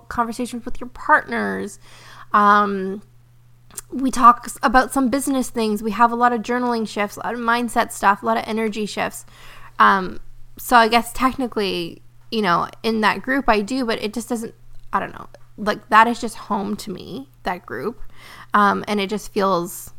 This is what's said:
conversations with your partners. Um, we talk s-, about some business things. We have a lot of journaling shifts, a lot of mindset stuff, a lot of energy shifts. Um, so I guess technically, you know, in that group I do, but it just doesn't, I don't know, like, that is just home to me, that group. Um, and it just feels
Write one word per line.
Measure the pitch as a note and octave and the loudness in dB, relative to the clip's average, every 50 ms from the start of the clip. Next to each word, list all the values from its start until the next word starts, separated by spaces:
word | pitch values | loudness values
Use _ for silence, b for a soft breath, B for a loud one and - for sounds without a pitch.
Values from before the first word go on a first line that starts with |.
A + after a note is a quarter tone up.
| - - | -8 -6
conversations | - - A#3 A3+ A3+ - B3 A3+ - A#3+ A3+ | -2 -2 -2 -2 -2 -6 -6 -6 -8 -8 -6
with | B3+ - - | -4 -4 -4
your | B3+ B3 | -6 -8
partners. | - - - - G#3 G3 - - A#3 A3+ G#3+ G3+ F#3+ F#3+ G3 G#3 - - B B B B B B B B B B - | -12 -4 0 4 4 4 2 0 -4 -2 -2 -2 -2 -4 -6 -8 -10 -14 B B B B B B B B B B 2
Um, | G#3+ G#3 G3+ G#3 G#3 G#3 G3+ G3+ F#3+ F#3+ F#3+ F#3+ G#3+ - - _ - _ _ _ - - - _ _ _ - - - - - | 4 6 6 6 6 4 2 0 -4 -4 -4 -6 -8 -10 -16 _ -20 _ _ _ -20 -20 -20 _ _ _ -20 -16 -16 -14 -8
we | - B3 C4+ C4 | -6 -2 -2 -2
talk | - B3 C4 A#3+ A#3+ - - | 2 6 6 6 6 4 0
s-, | - - - - | -12 -6 -2 0
about | C#4 G#3+ B3+ B3+ - | 2 4 4 4 2
some | - C#4 C4+ A#3+ | 2 0 0 2
business | G#3+ C#4 C4+ D4 C#4 C4 B3 - | 0 0 0 0 -2 -2 -2 -4
things. | - A#3+ A3 G#3+ G#3 G#3 | -2 -2 -2 0 -2 -2
We | A3 A3+ | -2 -2
have | G3+ G#3+ A#3+ A#3 | 2 4 4 4
a | A#3 | 4
lot | A#3 A#3+ A#3+ A#3+ | 4 2 2 2
of | A#3 | 0
journaling | G3+ - A#3+ B3 B3 B3 A#3+ A3+ A3 | -2 -2 -2 -2 -2 -2 -2 -2 -4
shifts, | G3+ - A3 G#3 G3 - | -4 -4 -4 -4 -4 -4
a | - | -6
lot | - F3+ A3 | -8 -6 -6
of | B3 | -4
mindset | A#3 A#3 A#3 A#3+ B3 A3+ - A#3+ G#3+ A3 | 0 0 0 0 0 0 0 0 -2 -2
stuff, | - - - G3 G3+ - | -2 0 2 2 2 2
a | - | 0
lot | A3+ A3+ | -2 0
of | A#3 - | 0 -2
energy | - G#3+ A3 A3+ A3 G3+ A3 G#3+ | -4 -4 -2 -2 -2 -2 -4 -6
shifts. | F#3+ - G#3+ F#3 E3 - - - b b b b b b b b b b | -4 -4 -4 -4 -4 -6 -10 -16 b b b b b b b b b b
Um, | - A3 G#3 G3+ G3 F#3 F3+ - - - - - - - - - | 6 6 6 6 4 0 -4 -8 -10 -12 -12 -14 -16 -16 -16 -16
so | - - - B3+ | -10 0 4 6
I | A#3+ A3+ | 6 6
guess | A3 A3+ A#3 A3+ - - | 6 4 2 2 0 -2
technically, | - B3+ C4 A#3+ - C4 A#3 - A3+ G#3 F#3+ F#3 F3+ E3+ E3+ - - - - - - - - | 0 2 2 2 0 -4 -4 -2 -2 -2 -2 -2 -4 -6 -8 -10 -16 -20 -20 -20 -20 -12 -6
you | - A3 | -4 0
know, | G#3 F#3 F3 E3+ D#3+ - - - - | 2 2 2 2 0 -2 -6 -6 -4
in | A3 A3 A3 | -2 0 2
that | G#3+ G3+ F3+ G3 | 2 2 2 0
group | G3 - C4 C#4 - | -2 -2 -2 0 2
I | - A3 G#3 | 2 2 2
do, | G#3 G3 B3+ C4+ B3+ | 2 -2 -2 -2 -2
but | A3+ A3 - | -2 -2 -2
it | - G#3+ G#3 | -4 -6 -6
just | A#3+ A3 - | -6 -6 -4
doesn't, | B3 A3 A#3 - - - - - - - - - | -4 -6 -6 -8 -12 -16 -18 -16 -14 -12 -8 -4
I | - G3 | -4 -4
don't | F#3 - - | -4 -4 -10
know, | - - - - - - - - | -14 -16 -18 -20 -20 -20 -18 -12
like, | - G#3+ G#3 - - - - | -6 -4 -4 -4 -4 0 4
that | - G#3+ A3+ | 6 6 6
is | A#3 A#3+ - | 6 4 -2
just | - A3+ - | -4 -8 -8
home | - - - G#3 G#3 G3 G3 G#3+ | -8 -8 -6 -4 -4 -4 -4 -6
to | - - - | -8 -8 -10
me, | F3+ - - D2 E3 B3+ C4+ - _ - - | -12 -12 -12 -14 -14 -14 -14 -16 _ -10 -6
that | - F3+ F3+ - | -6 -6 -6 -8
group. | - A#2 A2 C3+ G#3 B3 - - - B B B B B B B B B | -10 -8 -6 -6 -6 -6 -6 -10 -10 B B B B B B B B B
Um, | G#3 G#3 G3+ G3 G3 F#3+ | 4 4 4 2 0 -2
and | - G#3 G3+ | -2 -2 -2
it | G3 F#3+ | -2 -2
just | G#3+ G3+ - - | -4 -6 -8 -6
feels | - G#3+ G3 G3 F#3+ E3+ E3+ F#3 - - - - - | -2 0 0 2 2 0 -2 -4 -10 -14 -16 -16 -18